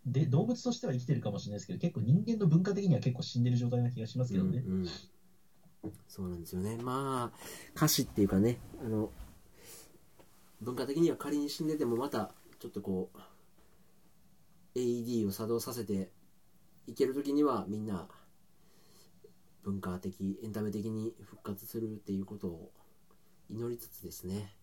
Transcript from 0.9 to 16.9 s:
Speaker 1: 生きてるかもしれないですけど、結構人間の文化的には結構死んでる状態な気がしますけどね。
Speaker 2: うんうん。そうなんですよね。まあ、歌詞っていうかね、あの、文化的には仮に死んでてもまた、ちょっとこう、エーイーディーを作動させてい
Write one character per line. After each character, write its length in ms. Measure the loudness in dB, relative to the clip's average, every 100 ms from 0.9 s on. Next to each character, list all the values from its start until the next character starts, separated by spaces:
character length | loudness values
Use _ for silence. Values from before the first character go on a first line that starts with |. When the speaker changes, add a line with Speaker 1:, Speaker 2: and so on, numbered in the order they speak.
Speaker 1:
生 60 | -2
き 60 | 2
て 80 |
る 80 | 0
か 80 | 0
も 80 | -4
し 100 | -4
れ 40 |
な 40 | -6
い 20 |
で 20 |
す 80 | -6
け 60 |
ど、 60 | -2
結 160 | -2 0
構 60 |
人 220 | 4 6 4
間 140 | 4
の 80 | 6
文 160 | 6
化 100 | 6
的 140 | 2 4
に 80 | 4
は 60 |
結 140 | 2 -2
構 60 |
死 180 | -2 2
ん 40 |
で 80 | 4
る 60 | 4
状 120 | 2
態 140 | 2
な 80 | 0
気 80 | -2
が 80 | -4
し 100 | -2
ま 80 | 0
す 80 |
け 60 | 2
ど 60 | 2
ね。 180 | 0 0
Speaker 2:
う 40 |
ん 180 | -2 -2 -6 -16 -20 -20 -20 -20 -20 -20 -12
う 40 | -12
ん。 60 | -12 -16
そ 160 | -8
う 60 | -6
な 60 | -6
ん 60 |
で 60 | -6
す 80 | -4
よ 60 |
ね。 160 | -2 -4
ま 540 | -4 -2 0 -2 -2
あ、 40 | -6 -14 -14 -14 2
歌 120 | 4
詞 160 | 4
っ 20 | 0
て 160 | 2
い 40 | 4
う 20 |
か 100 | 6
ね、 200 | 4 2 -8 -8
あ 40 | -2
の、 240 | -2 -2 -6 -18 -18 -20 -20 -20 -20 -20 -20 -20 -20 -20 -20 -20 -10
文 140 | -6 -4
化 120 | -2
的 140 | 4
に 100 | 4
は 60 | 4
仮 220 | 0 0
に 100 | 0
死 140 | -2
ん 40 | -2
で 100 | 0
て 80 | 2
も 120 | 2
ま 120 | 0
た、 240 | 0 -2 -8 -20 -14
ち 60 | -10
ょ 20 |
っ 20 |
と 100 | -6
こ 300 | -2 -2 -2
う、 60 | -8 -20 -20 -20 -20 -20 -20 -20 -20 -20 -20 -20 -20 -20 -20 -8 0
エ 60 |
ー 20 |
イ 180 | 2 2
ー 40 | 2
デ 60 |
ィ 120 | 2 2
ー 20 |
を 40 |
作 180 | 0 0
動 100 | 0
さ 140 | -2
せ 100 | -6
て 280 | -2 -2 -2 -10 -20 -20 -20 -20 -20 -18
い 60 | -14